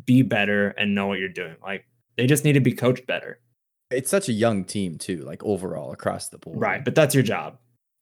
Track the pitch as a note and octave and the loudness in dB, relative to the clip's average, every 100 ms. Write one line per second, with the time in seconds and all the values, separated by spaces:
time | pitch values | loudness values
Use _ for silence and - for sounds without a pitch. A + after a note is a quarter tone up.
0 | - B2+ C3+ G#2+ G2+ G#2 G2+ - G#2 G2+ | 4 4 6 2 2 2 2 0 0 0
1 | G2 G2 F#2+ F2+ E2+ D#2+ F#2+ G2 _ _ | 0 -2 -6 -6 -10 -10 -12 -12 _ _
2 | _ - B2+ C#3+ D3 C#3+ B2+ A#2+ B2 B2 | _ 0 2 4 4 4 4 2 0 0
3 | - E2+ - - _ _ _ _ - B2+ | -4 -8 -8 -18 _ _ _ _ -6 -6
4 | C3+ G3 F#3+ A2 A2+ G#2 F2+ G#2 F#2+ D#2 | 0 -2 0 0 2 0 -2 -4 -4 -6
5 | - F2 C2 D#2 - G2 F2+ - C2+ - | -8 -8 -8 -10 -4 -2 -4 -8 -10 -6
6 | - F#2 - - - - A2 F#2+ C#3+ D#3+ | -4 -4 -8 -16 -12 -4 -2 -2 -2 2
7 | D3 C#3 A2+ F#2+ D2+ - _ _ _ _ | 4 4 2 0 -6 -14 _ _ _ _